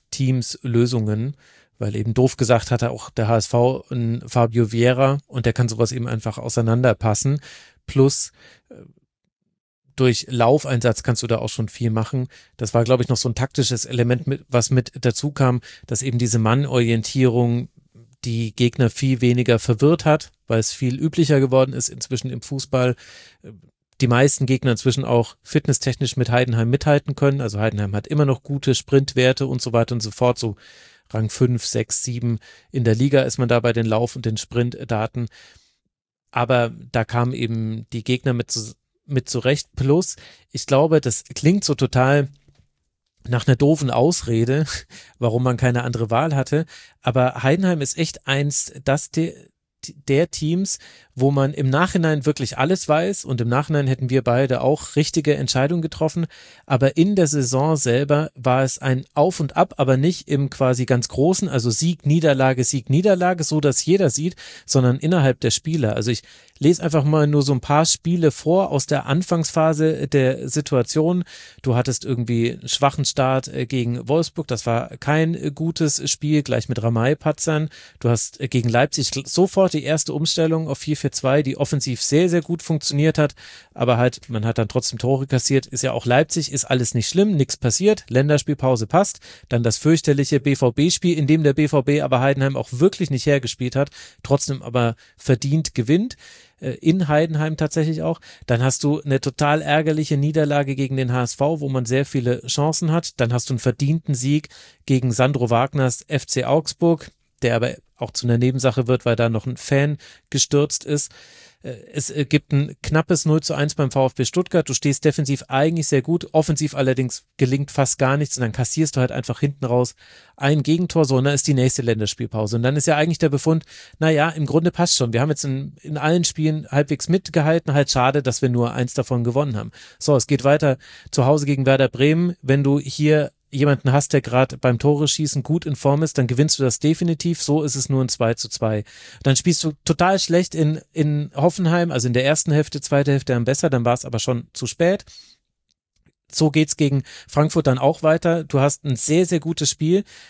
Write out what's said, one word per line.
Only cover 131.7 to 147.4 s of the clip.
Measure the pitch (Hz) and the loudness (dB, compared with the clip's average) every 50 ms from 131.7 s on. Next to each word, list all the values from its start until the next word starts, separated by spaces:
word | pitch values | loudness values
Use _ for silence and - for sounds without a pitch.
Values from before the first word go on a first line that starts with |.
| 135 135 135 | 4 4 2
Bremen. | 120 - 120 135 151 160 170 175 175 175 - | 0 2 2 2 2 4 2 0 -2 -4 -4
Wenn | - 131 135 143 139 | 0 0 2 2 2
du | 139 139 | 2 0
hier | 143 139 135 - - 151 151 151 151 143 - - _ _ _ | 0 -2 -4 -4 0 2 4 4 2 2 -2 -8 _ _ _
jemanden | - 131 143 147 139 - - 135 131 | -2 0 2 2 2 2 2 2 2
hast, | 143 139 - | 2 2 2
der | - 135 | 0 0
gerade | - 117 120 127 131 - 131 | 0 0 2 2 2 0 0
beim | 127 - 127 120 113 | -2 0 0 0 2
Tore | - 147 147 143 151 | 2 2 2 2 0
schießen | 139 - - 156 139 - 143 | 0 0 -2 -2 -2 -2 -4
gut | - - 156 170 - | -2 -2 -2 -2 -2
in | 156 139 | -4 -4
Form | - - 139 139 151 165 | 0 0 2 2 2 0
ist, | 151 - | 0 0
dann | 143 127 | 0 0
gewinnst | 117 123 127 151 151 - - | 2 2 2 2 2 2 2
du | 135 | 0
das | 123 - - | 0 0 0
definitiv. | - 151 160 - 175 170 165 - - 170 165 - | 0 0 0 0 0 -2 -2 -2 -2 -2 -2 -2
So | - - 147 160 151 | 0 0 0 0 0
ist | 143 123 | -2 -2
es | 135 123 | -4 -2
nur | - 135 131 127 | -2 0 0 0
ein | 120 | -2
zwei | - - 120 113 117 | -2 0 0 0 0
zu | - - - | -2 -6 -8
zwei. | - - 117 110 110 104 - - - - - - - - - | -6 -4 -2 -2 -2 -4 -6 -8 -14 -20 -20 -20 -16 -2 0
Dann | 139 135 | 0 2
spielst | - - 175 160 - - | 2 2 0 0 0 -2
du | 156 147 - _ | -4 -6 -2 _
total | - 156 - 175 185 196 185 | -2 0 2 2 2 2 0
schlecht | - - 165 180 180 - - | 0 0 0 0 0 0 -2
in, | 160 156 151 156 151 - _ | 0 0 0 0 -2 -8 _
in | - 160 147 151 147 147 147 - - | -4 -2 0 0 0 -2 -4 -4 -2
Hoffenheim, | 135 147 180 - - 180 160 170 175 170 170 | 0 0 0 0 0 0 2 2 2 0 0
also | 139 123 113 | 0 -2 0
in | 127 117 | 0 0
der | 127 131 | 2 2
ersten | 139 156 - - 165 | 2 2 2 2 2
Hälfte, | 147 151 147 - - 143 | 2 2 2 0 -4 -10
zweite | - - 147 139 139 143 139 | -4 0 0 2 2 2 2
Hälfte | 135 - - | 0 0 0
dann | 123 120 117 | -2 0 0
besser, | 123 139 - - 151 | 0 0 0 0 0
dann | 135 120 117 | 0 2 2
war | 120 120 | 0 0
es | 123 - | 0 -2
aber | 117 117 110 | -4 -6 -4
schon | - 135 123 120 - - | -2 -2 -2 -4 -6 -10
zu | - - 127 | -10 -8 -8
spät. | 117 - - 165 175 196 - - - - - - _ _ _ _ _ _ _ _ _ _ _ _ _ _ _ _ _ _ _ _ _ | -6 -2 0 0 0 0 -2 -4 -12 -20 -20 -20 _ _ _ _ _ _ _ _ _ _ _ _ _ _ _ _ _ _ _ _ _
So | - - 160 151 | -2 0 0 2
geht's | 139 156 156 - - | 2 2 0 0 0
gegen | - 151 139 139 135 - - - - - - | 0 0 0 0 -2 -2 -6 -12 -20 -20 -4
Frankfurt | - 147 | 0 0